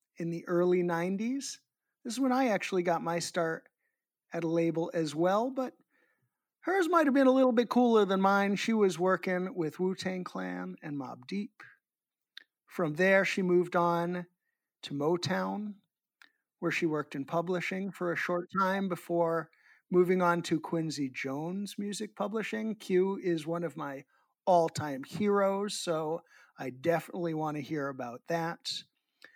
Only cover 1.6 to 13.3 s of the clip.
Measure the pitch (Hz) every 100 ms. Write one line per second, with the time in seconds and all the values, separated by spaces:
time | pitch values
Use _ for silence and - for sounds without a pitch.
1.6 | _ _ _ _ 247 226 269 247 262 190
2.6 | - 185 175 165 165 170 165 185 165 165
3.6 | - _ _ _ _ _ _ 170 165 165
4.6 | 165 160 170 170 156 147 175 202 247 262
5.6 | 247 - _ _ _ _ _ _ _ _
6.6 | - 392 330 339 294 269 262 262 254 233
7.6 | 240 240 247 220 196 190 196 202 202 196
8.6 | - 226 196 160 185 180 190 180 185 185
9.6 | 156 - 185 185 185 185 175 190 185 180
10.6 | 180 180 160 147 123 120 127 196 202 -
11.6 | - _ _ _ _ _ _ - - _
12.6 | _ - 160 151 185 190 190